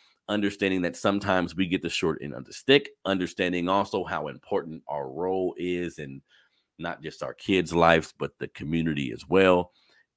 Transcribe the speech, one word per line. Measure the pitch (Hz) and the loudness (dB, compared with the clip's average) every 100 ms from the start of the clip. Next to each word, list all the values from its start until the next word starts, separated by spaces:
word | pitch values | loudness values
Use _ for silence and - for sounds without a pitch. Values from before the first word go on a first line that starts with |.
| _ _ - | _ _ -4
understanding | 104 101 - 98 95 | -2 0 0 0 0
that | 90 - | -2 -2
sometimes | 104 101 101 92 85 80 | 0 0 0 0 0 -2
we | 92 | 0
get | 90 | 0
the | 85 | -2
short | - 85 76 | -2 -2 -2
end | 71 | -6
of | 62 64 | -12 -14
the | |
stick, | - - 143 - - 95 | -4 4 4 4 -6 -2
understanding | 95 90 - 90 87 87 | -2 -2 -2 -2 0 0
also | 98 98 101 | 0 0 -4
how | 90 85 73 | -4 -6 -6
important | 65 - 98 78 80 - | -10 -4 -4 -4 -10 -10
our | 73 67 | -8 -8
role | 71 92 95 90 - | -6 -2 0 -2 -2
is | 87 90 85 80 | -4 -4 -4 -8
in | 71 69 - _ _ _ _ - | -12 -14 -18 _ _ _ _ -12
not | 85 76 | -10 -10
just | 78 - | -12 -10
our | 65 | -12
kids' | - - 95 80 | -8 0 2 2
lives, | 85 82 82 - - | 4 6 6 4 -6
but | 71 - | -10 -8
the | - | -12
community | - 73 82 80 71 65 | -8 -4 -2 0 -2 -4
as | 55 - | -6 0
well. | 95 92 90 90 _ _ _ _ | 4 6 6 2 _ _ _ _